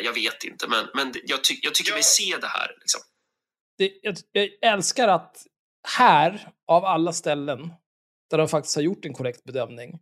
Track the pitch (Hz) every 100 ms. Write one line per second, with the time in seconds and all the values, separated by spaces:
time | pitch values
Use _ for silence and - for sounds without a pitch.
0 | 113 117 110 - - - - 113 104 131
1 | 135 123 - 135 - 139 147 151 180 208
2 | - - 196 165 - - - - - -
3 | - _ _ _ _ _ _ - 190 196
4 | 214 180 - 202 202 - 233 202 - -
5 | 233 175 - - - _ _ _ - -
6 | 247 156 156 208 - _ - 165 190 165
7 | 175 165 165 147 143 127 160 170 _ _
8 | _ _ - 160 156 156 143 - 156 196
9 | 160 135 127 120 - 127 113 117 123 165